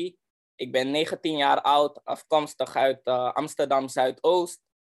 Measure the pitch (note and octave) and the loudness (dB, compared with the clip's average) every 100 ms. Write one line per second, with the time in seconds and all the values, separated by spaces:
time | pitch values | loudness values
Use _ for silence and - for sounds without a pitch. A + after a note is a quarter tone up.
0 | F3 _ _ _ _ - C3 C3 C3 D3 | -4 _ _ _ _ -12 -2 0 0 0
1 | E3 F#3 D#3+ D3+ C#3 C#3 - D3 D3 - | -2 -4 -4 0 2 2 4 2 2 -2
2 | - C3 - D#3 D3 - B2+ B2 C3+ B2+ | -10 -8 0 0 0 -6 -4 0 0 0
3 | - B2+ B2 - D3+ - C#3 C#3 C3+ C#3+ | -2 -2 -2 -4 -6 -4 0 0 -2 -2
4 | C3 B2+ D#3+ F3+ F3 - _ _ | -2 0 2 2 0 -8 _ _